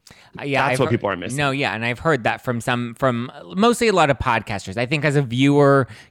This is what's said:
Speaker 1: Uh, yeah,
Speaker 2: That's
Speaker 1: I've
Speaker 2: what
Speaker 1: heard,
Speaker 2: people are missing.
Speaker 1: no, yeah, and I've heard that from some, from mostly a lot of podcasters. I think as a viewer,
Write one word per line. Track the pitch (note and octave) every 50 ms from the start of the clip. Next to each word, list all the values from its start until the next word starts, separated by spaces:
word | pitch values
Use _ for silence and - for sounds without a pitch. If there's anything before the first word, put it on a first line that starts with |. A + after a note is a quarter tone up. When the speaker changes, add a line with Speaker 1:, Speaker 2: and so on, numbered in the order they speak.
| _ - - - - _ -
Speaker 1:
Uh, | - A#2
yeah, | C#3+ C#3 C3
Speaker 2:
That's | C3 C#3 C3
Speaker 1:
I've | C3+
Speaker 2:
what | C3
Speaker 1:
heard, | -
Speaker 2:
people | - A2 - G2+
are | F#2+
missing. | F2 F2+ G#2 B2
Speaker 1:
no, | C#3+ D3 C#3
yeah, | C3+ C#3 C#3 G#2+ F#2+
and | A2+ A#2
I've | A#2 B2 -
heard | - E3 D#3 C3 A2
that | A#2+ A2 A2+ -
from | - A#2+ A#2
some, | G#2+ - B2 A#2+ A#2+ A#2+ A#2
from | - C#3 C3 A#2+ A#2 A#2+ B2 B2 C#3+ E3 F3 F3
mostly | F#3 G#3 A#3+ A#3+ - A#3+
a | A3+ G3
lot | F3+ D#3+ C#3
of | C3+ -
podcasters. | - C3 A#2 A2+ G#2 - G#2+ G2 - - F#2+
I | - B2
think | B2 D3+ D3+ C#3
as | D3+ C#3
a | D3
viewer, | C#3+ A#2 A#2 B2 C3+ C#3+ C#3+ D3 C#3+ C#3 C#3 C#3 B2+ - - - - _